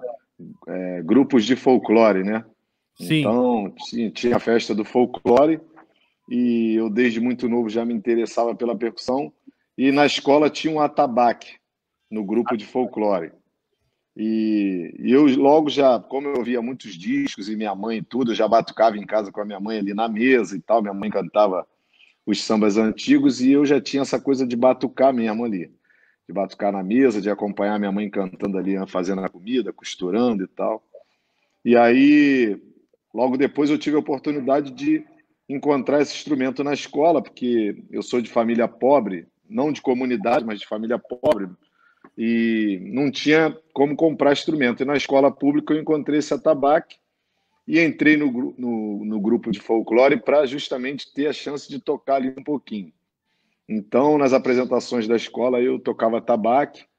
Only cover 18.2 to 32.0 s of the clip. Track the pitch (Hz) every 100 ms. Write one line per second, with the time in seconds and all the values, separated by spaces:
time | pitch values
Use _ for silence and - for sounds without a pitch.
18.2 | 120 104 110 113 - - 113 104 98 107
19.2 | 98 107 104 95 107 110 98 104 117 107
20.2 | 127 127 92 92 - 113 104 98 104 101
21.2 | 87 104 104 90 - _ _ _ _ _
22.2 | - 101 - 110 107 101 110 104 - 143
23.2 | 139 120 127 143 143 143 - 139 131 127
24.2 | 143 131 123 120 127 127 131 - 135 123
25.2 | 113 110 117 98 80 _ _ _ _ _
26.2 | _ 95 95 - 101 98 92 120 135 104
27.2 | 101 101 104 101 101 107 101 98 104 101
28.2 | 92 - 101 95 90 98 95 92 90 95
29.2 | 92 87 98 127 98 - - - 90 107
30.2 | 123 104 92 - 101 110 _ - _ _
31.2 | _ _ _ _ 117 117 120 131